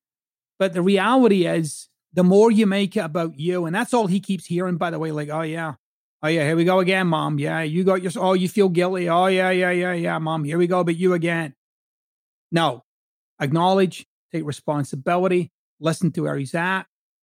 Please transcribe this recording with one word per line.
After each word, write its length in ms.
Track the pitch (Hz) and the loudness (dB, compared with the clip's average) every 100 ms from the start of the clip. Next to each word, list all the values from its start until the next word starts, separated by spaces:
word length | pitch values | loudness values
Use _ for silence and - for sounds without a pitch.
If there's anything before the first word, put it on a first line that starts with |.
| _ _ _ _ _ _ | _ _ _ _ _ _
But 140 | 190 | -2
the 80 | 180 | 0
reality 640 | 180 196 202 262 233 196 165 | 2 2 4 4 4 4 2
is, 420 | 170 156 - - _ _ | 0 -4 -8 -18 _ _
the 100 | 165 | 2
more 260 | 180 202 226 | 4 6 6
you 160 | 214 202 | 6 2
make 300 | 196 202 220 | 2 -2 -2
it 60 | |
about 360 | 165 170 165 139 | -4 -4 -4 -4
you, 280 | 170 180 165 | -4 -2 -2
and 100 | 190 | -4
that's 180 | 233 | 0
all 140 | 247 202 | 0 2
he 140 | 190 | 0
keeps 240 | 196 190 - | -2 -6 -4
hearing, 320 | 170 185 170 | -4 -2 -2
by 120 | 175 | -4
the 80 | 160 | -4
way, 120 | 160 | -6
like, 160 | 151 147 | -6 -6
"Oh, 140 | 156 | -6
yeah. 320 | 160 165 160 131 _ _ _ _ | -6 -6 -8 -10 _ _ _ _
Oh, 60 | 151 | -2
yeah, 160 | 165 143 | 0 2
here 100 | 165 | 0
we 80 | |
go 160 | 170 185 | 2 2
again, 280 | 180 190 180 | 2 2 0
Mom. 300 | 156 151 147 | 0 -2 -4
Yeah, 220 | 151 160 | -4 -4
you 220 | 160 165 | -4 -2
got 180 | 190 185 | 0 0
your, 100 | 185 214 | -2 -2
oh, 160 | 185 | 0
you 160 | 190 180 | 0 0
feel 220 | - 196 | 2 2
guilty. 400 | 170 180 185 175 | 2 0 -2 0
Oh, 160 | 170 185 | 2 2
yeah, 240 | 185 185 | 2 2
yeah, 220 | 185 180 | 0 0
yeah, 200 | 180 180 | 0 -2
yeah, 260 | 175 170 165 | -2 -4 -4
Mom. 280 | 160 160 143 | -4 -4 -4
Here 120 | 165 | 0
we 80 | 180 | 0
go, 160 | 180 | 0
but 140 | 170 165 | 0 0
you 160 | 185 | 0
again." 440 | 180 170 170 151 - _ _ _ _ _ _ _ _ _ | 0 -2 -4 -6 -12 _ _ _ _ _ _ _ _ _
No. 320 | 165 160 123 - _ _ _ _ _ | 0 0 -2 -10 _ _ _ _ _
Acknowledge, 720 | 143 160 180 196 185 - - _ _ | -2 2 2 4 2 -2 -18 _ _
take 140 | 165 147 | -8 -6
responsibility, 1040 | 131 - 147 139 135 156 175 185 180 175 _ _ _ | -8 -4 -4 -4 -6 -2 0 2 0 -2 _ _ _
listen 280 | 156 156 170 | -4 -2 -2
to 80 | - | -2
where 160 | 147 143 | -4 -4
he's 180 | 135 170 | -6 -4
at, 280 | 175 190 - _ _ _ | -4 -4 -6 _ _ _